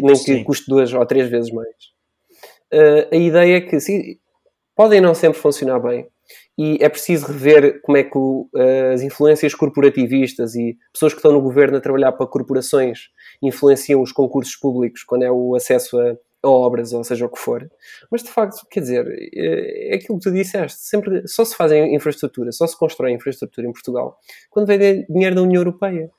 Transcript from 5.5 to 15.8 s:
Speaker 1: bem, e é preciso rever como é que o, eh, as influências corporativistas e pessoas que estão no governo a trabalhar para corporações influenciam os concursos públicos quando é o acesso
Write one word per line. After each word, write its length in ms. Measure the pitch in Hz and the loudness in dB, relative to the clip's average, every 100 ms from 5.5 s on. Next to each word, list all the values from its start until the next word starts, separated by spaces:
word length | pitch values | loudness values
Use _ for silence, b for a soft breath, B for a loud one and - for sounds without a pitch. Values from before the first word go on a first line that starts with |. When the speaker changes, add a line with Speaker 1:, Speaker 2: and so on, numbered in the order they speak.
| 139 131 127 | -2 -2 -2
Speaker 1:
bem, 280 | 120 123 127 _ _ b b - | -2 -6 -8 _ _ b b -6
e 200 | 156 156 | -2 2
é 80 | 147 | 0
preciso 380 | - - 170 143 | 0 -2 -2 -2
rever 540 | 143 139 151 139 - | -2 6 6 6 2
como 160 | - 143 | 0 2
é 60 | |
que 140 | 139 139 | 2 -2
o, 320 | 135 131 - - | -2 -4 -4 0
eh, 380 | 127 131 131 | 2 2 0
as 80 | 127 | -2
influências 520 | 135 - 147 151 151 | -4 0 2 4 0
corporativistas 1040 | - 147 143 139 139 123 135 131 - 117 120 | -2 -4 2 2 2 -2 0 -2 -4 -8 -6
e 220 | 117 117 _ | -8 -8 _
pessoas 220 | - 156 | -2 -2
que 60 | - | 2
estão 120 | 156 | 4
no 100 | 147 | 4
governo 360 | 135 131 139 135 | 2 2 2 2
a 40 | |
trabalhar 300 | 139 135 135 | -2 0 0
para 160 | - 127 | 0 -4
corporações 800 | - 139 131 127 143 127 113 - _ b b | -6 -4 -4 -2 0 0 -4 -14 _ b b
influenciam 600 | 139 131 143 135 - 139 | -6 2 4 4 2 0
os 100 | 127 | 0
concursos 440 | - 131 139 120 - | -2 -2 -2 -6 -6
públicos 480 | 139 123 120 - | -6 -2 -4 -6
quando 200 | - 127 | -6 -4
é 80 | 127 | -2
o 240 | 123 123 123 | -2 -2 -2
acesso 440 | - 127 | 0 -2